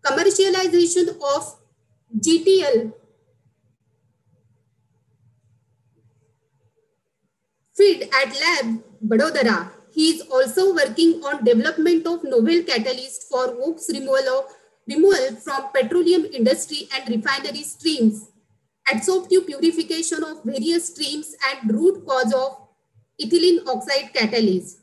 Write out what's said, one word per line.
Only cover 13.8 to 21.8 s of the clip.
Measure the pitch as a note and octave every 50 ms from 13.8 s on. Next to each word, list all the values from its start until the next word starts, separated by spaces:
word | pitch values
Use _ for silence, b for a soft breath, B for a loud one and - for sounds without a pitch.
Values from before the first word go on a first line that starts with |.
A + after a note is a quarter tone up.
| - -
removal | - A3 C4+ C4+ C4 C4+ C4+ C4 C4 C4+
of, | C4+ B B B B B B B _ A3+
removal | C#4 D4+ E4+ G4+ F#4+ D4+ B3+ C4+ A3+
from | - - D#4 C#4 C4+ C4+ C4+ -
petroleum | C4+ A#3 A3 E4+ F4+ E4+ E4+ F4+ E4+ D#4
industry | - C#4+ B3+ A3+ - - - - - D4+ D4 - - C4+
and | C4 C4
refinery | A3+ A#3 A3 - C#4 C4+ C#4 - D4 - D4
streams, | D4 - - _ - E4 D#4 C4 A3+ G#3+ G#3 - - _ _ _ _ _ _ _ _ _ _ _ _ -
adsorptive | A3 A3 - - F#4 F#4+ F4+ - F#4 F#4 F#4
purification | D#4+ C#4 C#4 D#4+ E4 E4 E4 D#4+ - E4 E4 E4 - E4+ D#4 D#4+
of | D#4 D#4 -
various | - - C#4 C4+ - D#4+ E4+ E4+ E4 -
streams | - - D4+ C4+ D4 D4+ D#4 - - _ C#4 C4+
and | C#4 C4+ A#3 G#3+
root | G#3+ -